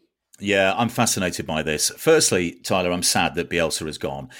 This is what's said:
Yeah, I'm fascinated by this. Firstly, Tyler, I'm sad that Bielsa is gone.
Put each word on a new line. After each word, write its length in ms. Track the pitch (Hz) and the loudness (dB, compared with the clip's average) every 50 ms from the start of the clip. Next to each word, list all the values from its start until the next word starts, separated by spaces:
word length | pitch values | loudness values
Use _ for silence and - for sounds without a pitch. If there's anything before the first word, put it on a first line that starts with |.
| _ _ _ _ _ _ - - | _ _ _ _ _ _ -16 -6
Yeah, 360 | 104 101 98 98 95 95 95 | -2 2 4 4 4 4 2
I'm 120 | 110 120 113 | 2 0 0
fascinated 580 | - 127 117 - - 104 92 87 82 - - | 0 0 0 0 0 0 -2 -2 -2 -4 -6
by 160 | - 78 78 73 | -4 -4 -2 -2
this. 280 | 78 76 76 - - - | -2 -2 0 -2 -4 -4
Firstly, 640 | - - 156 160 - - - 110 92 87 80 - - - | 0 2 4 4 4 4 4 2 2 0 -2 -4 -8 -4
Tyler, 280 | - 104 92 90 87 | -2 0 0 0 0
I'm 100 | 87 87 | -2 0
sad 320 | 85 - - 98 85 76 69 | 0 0 0 2 0 0 -2
that 160 | 85 82 - | -4 -4 -2
Bielsa 380 | 90 85 82 78 - - 85 | 0 0 0 0 -2 -4 -6
is 100 | 78 71 | -8 -8
gone. 320 | - - 73 69 69 65 64 - | -8 -8 -8 -8 -10 -12 -14 -18